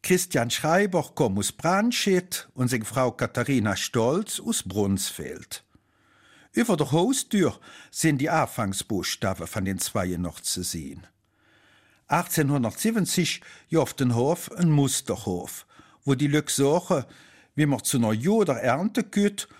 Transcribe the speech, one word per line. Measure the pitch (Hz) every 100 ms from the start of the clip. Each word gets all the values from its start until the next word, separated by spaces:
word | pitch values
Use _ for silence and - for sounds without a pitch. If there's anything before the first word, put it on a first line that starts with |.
Christian | - 180 180 143 117
Schreiber | - 156 175 208 180 143
kam | - 131 135
aus | -
Branstedt | - 160 190 226 240 - 185 180 - -
und | - 123
seine | 123
Frau | 110 120 127
Katharina | - 117 - 117 135 104 95
Stolz | - 123 113 165 220 -
aus | - 226
Brunsfeld. | - 98 101 98 - - 80 80 - - _ _ _ _ _ _ _ - _
Über | - 233 175
der | 139
Haustür | 156 190 269 - 208 156 - - - -
sind | - 160 143
die | 143
Anfangsbuchstaben | 160 131 - 104 95 - 98 80 - 101 92 85
von | -
den | 95 95
zwei | - 110 92 87
noch | 87 -
zu | - -
sehen. | 90 87 76 71 - _ _ _ _ _ _ _ _ _ _
Achtzehnhundertsiebzig | 160 170 - 143 143 117 - 214 226 175 - 165 - - - _
ja | 160
auf | 135
den | - 127 117
Hof | 131 170 -
ein | - 175
Musterhof, | 147 139 - - 95 - 90 - - - - - _ -
wo |
die | 131 147
Leute | 147 147
suchen, | - 139 165 - 165 117 - - - _
wie | -
man | 151 127
zu | - 135
einer | 113
Jahr | 110 139 220
der | 185 123
Ernte | 117 131 190 -
geht | - - 202 202 - -